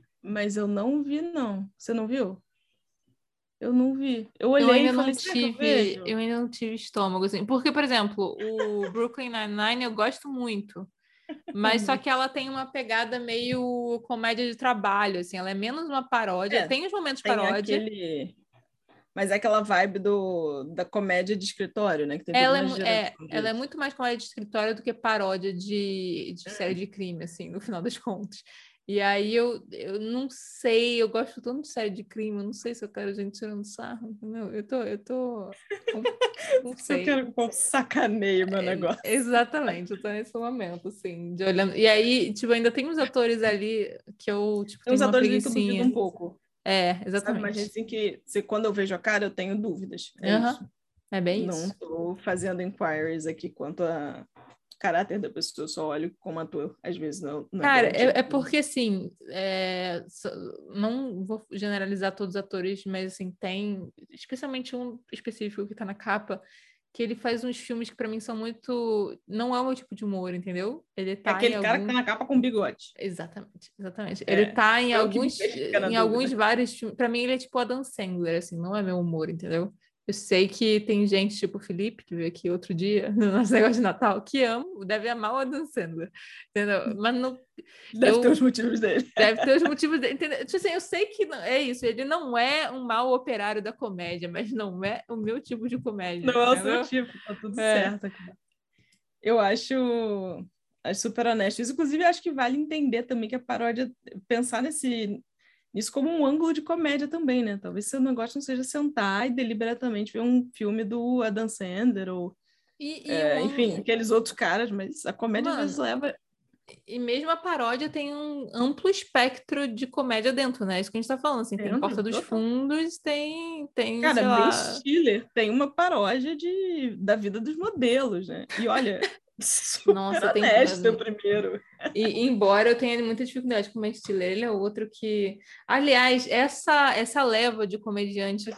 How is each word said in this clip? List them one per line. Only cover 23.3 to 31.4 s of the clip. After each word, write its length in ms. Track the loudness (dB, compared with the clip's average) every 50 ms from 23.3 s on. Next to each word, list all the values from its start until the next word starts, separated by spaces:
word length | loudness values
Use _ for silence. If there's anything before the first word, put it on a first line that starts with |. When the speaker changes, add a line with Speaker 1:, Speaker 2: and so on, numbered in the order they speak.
| -4 -2 -2 -2
Speaker 2:
é 40 | -2
Speaker 1:
disso. 40 | -4
Speaker 2:
muito 200 | -6 -8 -6 -6
mais 160 | -6 -6 -4
comédia 220 | -4 -2 -2 -2 -4
de 60 | -6
escritório 500 | -10 -12 -12 -12 -6 -2 -2 0 0 -2
do 80 | -2 -4
que 100 | -6 -6
paródia 580 | -2 0 0 2 2 2 0 -2 -2 -2 -4 -4
de, 840 | -4 -4 -2 -2 -2 0 -2 -2 -4 -4 -4 -4 -4 -6 -8 -10 -12
de 100 | -12 -14
Speaker 1:
Hum. 40 | -8
Speaker 2:
série 220 | -6 -4 -2 -2
de 100 | -4 -4 -8
crime, 360 | -8 -8 -8 -8 -8 -8 -10
assim, 260 | -12 -12 -14 -14 -12
no 100 | -10 -10
final 200 | -8 -6 -6 -4
das 160 | -4 -6 -6 -6
contas. 460 | -6 -6 -6 -6 -8 -12 -14 -18 -20 -20 -20 -20 -20 -20 _ _ _ -4
E 140 | -2 0
aí 320 | 2 2 2 2 0 2 2
eu, 320 | 2 2 2 -2 -4 -10 -12
eu 280 | -12 -10 -8 -6 -6 -6
não 280 | -6 -4 -4 -4 -6 -6
sei, 720 | -10 -14 -18 -18 -16 -4 0 2 4 4 4 4 2 2
eu 80 | 0 0
gosto 320 | 0 -2 -4 -4 -8 -10